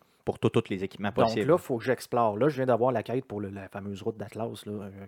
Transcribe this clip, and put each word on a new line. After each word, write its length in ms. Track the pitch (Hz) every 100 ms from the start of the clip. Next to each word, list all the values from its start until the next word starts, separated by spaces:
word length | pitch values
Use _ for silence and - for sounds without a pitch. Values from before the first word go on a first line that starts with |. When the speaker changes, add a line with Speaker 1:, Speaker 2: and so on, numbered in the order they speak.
| _ _
Speaker 1:
Pour 160 | - -
tout, 80 | 117
tous 200 | 120 -
les 140 | 98
équipements 300 | 95 - 104
Speaker 2:
Donc 120 | 127 117
Speaker 1:
possibles. 220 | 117 131
Speaker 2:
là, 100 | 170
faut 200 | - 117
que 60 |
j'explore. 520 | 131 120 - 123 113 104
Là, 120 | 143
je 80 | 131
viens 100 | 127
d'avoir 240 | 113 127
la 140 | 117
quête 200 | 101 123
pour 160 | - 104
le, 100 | 98
la 180 | 98 95
fameuse 340 | 101 101 98
route 140 | 113 107
d'Atlas, 500 | 101 107 117 110 104
là, 60 |
euh, 180 | 104 98 98